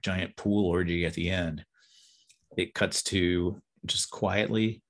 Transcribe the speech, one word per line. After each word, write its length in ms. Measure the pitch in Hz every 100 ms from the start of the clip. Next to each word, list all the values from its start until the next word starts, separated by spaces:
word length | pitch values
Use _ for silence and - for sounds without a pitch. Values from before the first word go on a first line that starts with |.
giant 360 | - 92 92 -
pool 280 | 104 101 95
orgy 380 | 87 87 87
at 100 | 85
the 140 | 82 87
end, 360 | 92 85 78 - _ _ - - _ _ _ _ -
it 160 | 92
cuts 300 | - 95 -
to 580 | - 98 87 87 87 101 - _
just 260 | - - -
quietly, 720 | - 101 98 107 110 110 110 _